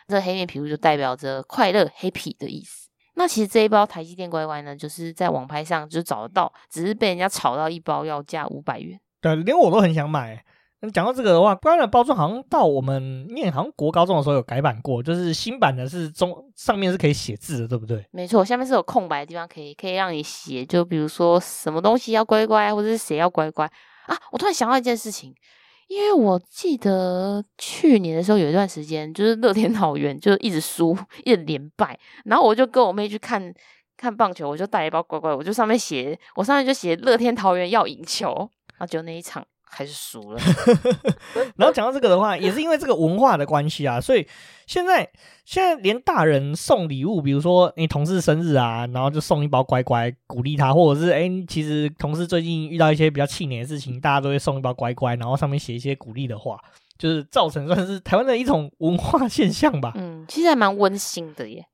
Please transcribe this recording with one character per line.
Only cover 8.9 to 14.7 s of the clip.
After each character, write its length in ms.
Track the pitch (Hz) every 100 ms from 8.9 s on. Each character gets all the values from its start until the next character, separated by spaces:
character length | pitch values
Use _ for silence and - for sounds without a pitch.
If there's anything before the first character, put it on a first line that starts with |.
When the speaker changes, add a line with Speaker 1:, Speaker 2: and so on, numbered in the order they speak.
| 190 _ _
Speaker 2:
对， 140 | 165
连 240 | 160 175 330
我 140 | 226
都 80 | 208
很 120 | 190
想 160 | 156 147
买。 360 | 151 120 110 - _ _ _
那 60 | 214
讲 160 | 196 196
到 60 |
这 100 | 254
个 80 | 220
的 100 | 170
话， 140 | 202
乖 220 | 190 311 339
乖 40 |
的 60 | 240
包 160 | 240
装 160 | 240 254
好 100 | 151
像 140 | 226 -
到 140 | 330
我 160 | 185 139
们 440 | 131 135 131 131 151
念 200 | 247 208
好 100 | 135
像 80 | 226 -
国 120 | 147
高 160 | 170
中 120 | 180 175
的 60 |
时 40 | 139
候 60 |
有 80 | 139
改 180 | 120 123
版 160 | 143